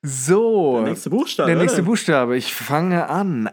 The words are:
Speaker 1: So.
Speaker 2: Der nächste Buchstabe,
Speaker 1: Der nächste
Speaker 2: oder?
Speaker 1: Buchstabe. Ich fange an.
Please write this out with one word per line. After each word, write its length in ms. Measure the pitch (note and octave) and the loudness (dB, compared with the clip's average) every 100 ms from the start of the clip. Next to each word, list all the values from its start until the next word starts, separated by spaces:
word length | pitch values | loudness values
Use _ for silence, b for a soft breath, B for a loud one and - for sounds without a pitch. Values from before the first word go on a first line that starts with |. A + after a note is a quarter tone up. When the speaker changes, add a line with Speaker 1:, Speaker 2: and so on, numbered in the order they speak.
Speaker 1:
So. 760 | D3 C3 C3 G3 A3+ G#3+ D3+ A#2+ | -8 -6 2 2 4 2 2 2
Speaker 2:
Der 80 | A2 | 0
nächste 180 | E3+ - | -4 -2
Buchstabe, 400 | G#3 E4 - D3+ | -2 -2 0 2
Speaker 1:
Der 60 | E3+ | 2
nächste 200 | F3 E3+ | 2 2
Speaker 2:
oder? 60 | F3+ | 0
Speaker 1:
Buchstabe. 500 | A3+ - C#3+ A#2+ B2+ | 0 2 2 2 -2
Ich 160 | - | -4
fange 560 | - A#2 D3 F#3 F3 D3+ | -8 -2 -2 0 -2 -2
an. 400 | E3 G3 C3+ G#2+ | -2 -2 -2 -4